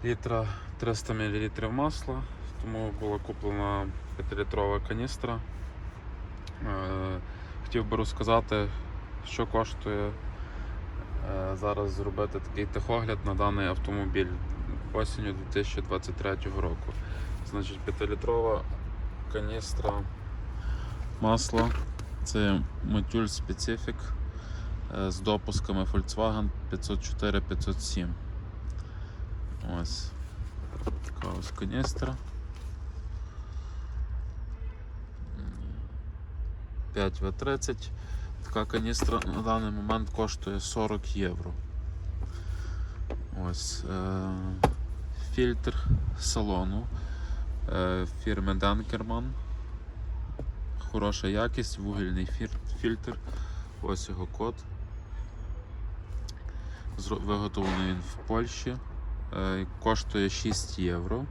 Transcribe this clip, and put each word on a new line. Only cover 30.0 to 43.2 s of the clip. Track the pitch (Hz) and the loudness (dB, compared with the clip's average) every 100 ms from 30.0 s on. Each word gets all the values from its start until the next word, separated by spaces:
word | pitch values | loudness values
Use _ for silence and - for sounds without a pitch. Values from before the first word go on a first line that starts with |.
| - - - - - - - - - - | -4 -4 -6 -4 -6 -4 -6 -2 -2 -2
така | - - 92 90 | -4 -4 -4 -2
ось | 90 | -4
каністра. | - 95 123 131 - 127 131 - - - - - - - - - - - - - - - - - - - - - - - - - - - - - - - - - - - - - - - - - - - - - - - | -4 -2 2 0 2 -2 -2 -6 -6 -6 -6 -6 -6 -6 -6 -6 -4 -6 -6 -6 -6 -4 -6 -4 -2 0 0 -2 -4 -4 -4 -4 -6 -8 -8 -8 -8 -8 -4 -4 -4 -4 -4 -6 -6 -6 -6 -6 -4 -2 -2 -4 -2 0
П'ять | - 95 - | 2 2 2
В | 98 | 0
тридцять. | - 135 139 - 120 - - - - - - | 0 0 2 0 -2 -4 -6 -4 -4 -4 -4
Така | - 110 | -2 0
каністра | 110 113 113 117 - 117 - | 2 2 2 4 4 4 2
на | - | 0
даний | 110 113 110 | 2 4 2
момент | 104 104 110 107 | 0 2 2 2
коштує | - 110 - - 98 | 2 0 0 -2 -2
сорок | - 120 107 104 - - | 0 0 2 2 0 2
євро. | 95 85 85 82 - - - - - - - - - - - - - - - - | 2 0 -2 -4 -4 -2 -2 -2 -2 -2 -2 -4 -4 -2 -2 -2 -2 -2 -2 -2